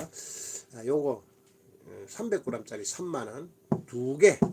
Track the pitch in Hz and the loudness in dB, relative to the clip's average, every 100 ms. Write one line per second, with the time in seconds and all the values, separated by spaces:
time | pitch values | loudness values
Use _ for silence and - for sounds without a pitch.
0 | 165 - - - - - - 120 117 147 | -12 -14 -14 -12 -12 -12 -14 -6 0 2
1 | 143 120 - _ _ _ - - - 101 | 2 -2 -6 _ _ _ -20 -20 -20 -16
2 | 98 - 233 202 - 117 107 107 101 - | -12 -8 -2 -2 -2 -6 -8 -10 -8 -6
3 | 175 151 110 120 175 - - - - 123 | -4 -4 -6 -10 -14 -18 -4 -4 -2 -4
4 | 127 143 196 - - | -2 8 8 8 2